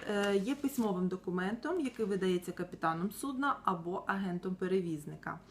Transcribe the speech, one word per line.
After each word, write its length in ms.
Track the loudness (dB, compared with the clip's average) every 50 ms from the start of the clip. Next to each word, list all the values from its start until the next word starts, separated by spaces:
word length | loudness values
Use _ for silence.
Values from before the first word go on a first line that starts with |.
| -4 -2
е, 280 | 0 2 4 4 4
є 180 | 4 2 2 -2
письмовим 540 | 0 -2 -2 0 2 2 2 2 2 2 0
документом, 720 | 0 -2 -2 -2 0 0 0 0 -2 -2 -2 -2 0 0
який 260 | 0 -2 -2 -2 0
видається 460 | 0 2 2 2 4 2 2 0 -2
капітаном 580 | -6 -6 -6 -6 -4 -2 0 0 2 2 -2 -2
судна 460 | -4 -4 -6 -4 -2 0 0 0 0 2 2
або 400 | 0 0 0 0 -4 -4 -2 0
агентом 480 | 0 0 0 0 0 -2 -2 -2 -2 -2
перевізника. 840 | 0 0 2 2 2 2 0 -2 -4 -6 -8 -10 -10 -8 -8 -8 -10 -12 -18